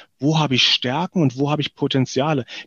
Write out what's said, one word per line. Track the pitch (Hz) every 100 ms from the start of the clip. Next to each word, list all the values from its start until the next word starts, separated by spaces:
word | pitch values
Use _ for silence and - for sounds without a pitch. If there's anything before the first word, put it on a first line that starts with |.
| - -
wo | 143 160
habe | 147 123
ich | -
Stärken | - 127 143 180 185
und | 139 123
wo | 143
habe | 151
ich | 139
Potenziale? | - 139 135 127 131 147 147 120 -